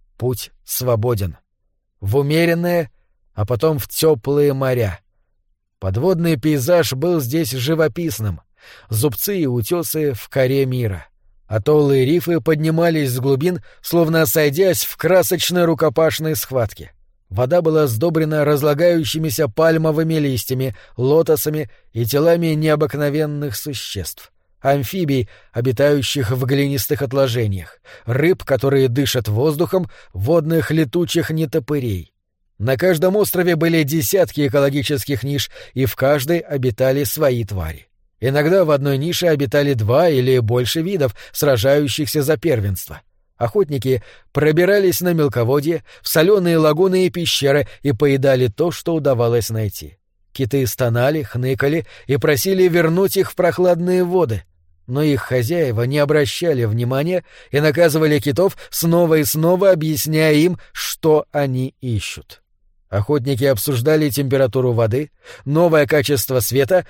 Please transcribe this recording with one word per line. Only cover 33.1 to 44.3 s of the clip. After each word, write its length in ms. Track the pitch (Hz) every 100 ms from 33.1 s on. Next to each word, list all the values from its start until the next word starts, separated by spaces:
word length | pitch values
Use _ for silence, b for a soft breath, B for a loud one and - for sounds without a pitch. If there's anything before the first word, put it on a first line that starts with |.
| 208
острове 400 | 196 180 180 165
были 280 | 165 165
десятки 640 | 143 160 123 196 175 - 143
экологических 760 | 143 139 143 123 139 - 127
ниш, 280 | 135 143 - B B
и 120 | 123 127
в 100 | -
каждой 440 | 131 147 135 170
обитали 640 | - 143 127 107 131 139
свои 400 | 143 151 151 120
твари. 460 | 110 95 80 73 - _ _ _ 123
Иногда 380 | 139 151 190
в 80 | 160
одной 260 | 143 143 135
нише 280 | 160 170 175
обитали 460 | 151 135 147 143
два 340 | 127 107 131 175
или 320 | 135 127 127
больше 420 | 110 123 123 165
видов, 320 | 165 196 135 - B
сражающихся 880 | - - 123 127 143 147 131 143 151
за 160 | 139 151
первенство. 640 | 170 123 101 92 - 78 _ _ _ -
Охотники 640 | 117 208 147 139 131 127 B B B